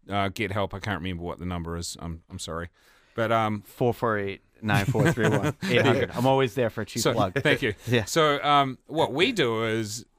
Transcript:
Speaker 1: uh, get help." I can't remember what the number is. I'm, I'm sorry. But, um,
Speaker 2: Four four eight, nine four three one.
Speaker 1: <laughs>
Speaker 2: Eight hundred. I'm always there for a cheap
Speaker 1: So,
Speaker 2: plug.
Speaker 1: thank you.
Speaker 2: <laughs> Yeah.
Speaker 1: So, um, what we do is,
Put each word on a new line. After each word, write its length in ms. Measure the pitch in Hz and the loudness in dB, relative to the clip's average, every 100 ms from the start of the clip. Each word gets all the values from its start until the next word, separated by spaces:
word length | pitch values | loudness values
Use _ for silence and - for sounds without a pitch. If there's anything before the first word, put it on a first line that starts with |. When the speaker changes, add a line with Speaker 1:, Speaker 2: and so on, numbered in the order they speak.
| - | -6
Speaker 1:
uh, 200 | 101 98 | -2 -2
get 240 | 95 101 | -2 -4
help." 220 | 101 95 | -2 -4
I 60 | 101 | -4
can't 200 | 107 95 | -6 -4
remember 220 | 90 87 | -4 -6
what 160 | 87 - | -6 -8
the 80 | 90 | -6
number 300 | 87 82 85 | -6 -6 -6
is. 200 | 87 - | -8 -10
I'm, 220 | 85 82 - | -10 -12 -12
I'm 80 | 90 | -12
sorry. 300 | - 82 85 _ _ _ _ | -8 -8 -8 _ _ _ _
But, 180 | - 110 | -4 2
um, 300 | 113 110 104 | 2 2 -2
Speaker 2:
Four 320 | - - 123 | -6 -2 0
four 240 | 113 120 107 | 2 0 0
eight, 240 | 98 98 _ _ | -2 -8 _ _
nine 220 | 110 101 | 0 2
four 260 | 98 131 160 | 2 2 2
three 160 | - 110 | 4 2
one. 260 | 143 151 - | 2 0 -2
Speaker 1:
<laughs> 40 | |
Speaker 2:
Eight 160 | 190 190 | 0 4
hundred. 280 | 143 135 - | 4 2 0
I'm 120 | 120 127 | 0 2
always 280 | 135 131 | 4 2
there 160 | 135 117 | 0 -2
for 120 | - | -2
a 40 | 104 | -8
cheap 160 | 120 | -2
Speaker 1:
So, 120 | 127 | 0
Speaker 2:
plug. 200 | 113 98 | 2 0
Speaker 1:
thank 280 | 110 - 127 | 0 0 0
you. 120 | 120 101 | 0 -4
Speaker 2:
<laughs> 60 | - | 0
Yeah. 180 | 120 | 0
Speaker 1:
So, 380 | 104 165 156 143 | 2 2 2 2
um, 340 | 139 143 135 127 - | 2 4 2 -2 -6
what 260 | 147 147 | -2 0
we 180 | 131 220 | 2 0
do 320 | 226 127 110 | 2 0 0
is, 400 | 113 110 107 113 - | 0 -2 -2 -8 -14